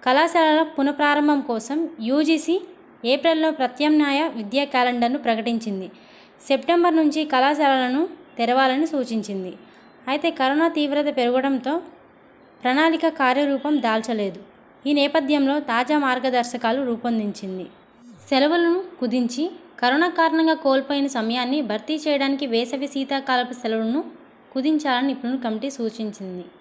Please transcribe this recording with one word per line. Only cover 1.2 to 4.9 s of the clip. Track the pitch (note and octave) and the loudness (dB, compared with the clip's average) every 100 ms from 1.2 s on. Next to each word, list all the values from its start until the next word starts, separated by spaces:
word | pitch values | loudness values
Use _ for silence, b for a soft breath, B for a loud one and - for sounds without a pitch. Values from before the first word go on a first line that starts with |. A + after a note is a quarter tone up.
| D4 D4 | 4 2
కోసం | B3+ A3+ A3 D4 E4 - | 0 -4 -4 -4 -4 -6
యూజీసీ | A3 C#4 D4+ D#4+ D#4 F4+ - - - - A#3 | -2 2 2 2 2 -2 -4 -20 -20 -8 -2
ఏప్రిల్లో | C#4 E4+ D#4+ D#4+ | 2 2 2 0
ప్రత్యామ్నాయ | D#4 B3+ B3 D4 D4+ D4 C#4 D#4+ | 0 -4 0 2 4 4 2 -2
విద్యా | A#3 G3+ B3 C#4+ | -4 -4 -2 0
క్యాలెండర్ను | C4 B3 | 2 0